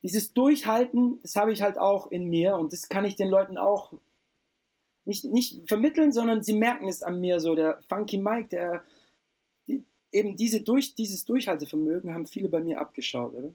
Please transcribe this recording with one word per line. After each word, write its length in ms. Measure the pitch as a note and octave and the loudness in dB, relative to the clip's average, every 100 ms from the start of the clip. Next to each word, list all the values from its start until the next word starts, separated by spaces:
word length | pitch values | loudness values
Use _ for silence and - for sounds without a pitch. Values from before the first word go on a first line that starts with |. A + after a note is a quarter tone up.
dieses 280 | F3+ G3+ G3+ | -2 -2 0
Durchhalten, 840 | - C4+ D4+ - A3 B3 A#3 B3 B3 | 2 4 4 2 2 2 4 2 0
das 120 | - | -4
hab 140 | G#3 G#3+ | 0 0
ich 140 | G#3 | 2
halt 160 | G3+ G3 | 0 2
auch 340 | G3 G3+ G3 | 2 2 0
in 180 | F3+ F3 | -6 0
mir 260 | E3 F3 F#3+ | 2 2 2
und 160 | D#3 | -2
das 160 | F3 - | -6 -6
kann 160 | G3 | -2
ich 120 | G3+ G3 | -2 -2
den 120 | F#3+ | 2
Leuten 300 | F#3+ F#3+ F#3+ | 2 2 0
auch 340 | G3 G3+ - - _ _ _ _ _ _ _ _ _ _ | 2 2 -2 -20 _ _ _ _ _ _ _ _ _ _
nicht, 200 | - G#3 | -8 -6
nicht 440 | C#4+ A#3 B3 - - | 0 0 0 -6 -4
vermitteln, 440 | G#3+ C#4 D#4 D#4 | 2 2 4 4
sondern 320 | A#3 A#3 A3 | 4 2 0
sie 100 | G#3+ | 2
merken 320 | G#3+ A3+ B3 F#3+ | 2 2 0 -6
es 160 | F3+ | -6
an 180 | - F3+ | -6 -4
mir 200 | F3+ F3 | 0 0
so. 160 | D#3+ D#3+ | 2 2
Der 240 | D#3+ - _ | 0 -2 _
Funky 300 | F#3+ G#3 G3 | -6 -4 -2
Mike, 320 | G3+ A3+ A3 | -2 -2 -4
der, 340 | F3 F3 F3 - _ _ _ _ _ _ _ - | -6 -4 -6 -10 _ _ _ _ _ _ _ -8
die, 160 | - - _ _ | -8 -8 _ _
eben 240 | G3 G#3 G3 | 0 0 0
diese 240 | A3+ A3 | 0 0
durch-, 340 | G#3+ B3+ C4+ | 2 2 2
dieses 300 | - G#3+ G3 | -4 -6 -6
Durchhaltevermögen 920 | - B3 A3 D#3+ D3 D#3 D#3 E3+ F3+ | -2 -2 0 -4 -2 -2 -2 -2 -4
haben 120 | E3 D#3 | -8 -8
viele 220 | - F#3+ | -6 -2
bei 120 | E3 | -2
mir 200 | E3 D#3+ | -2 -4
abgeschaut, 540 | D3 - B2+ B2+ A#2+ | -6 -8 -8 -6 -6
oder? 180 | A#2 C#3 | -8 -14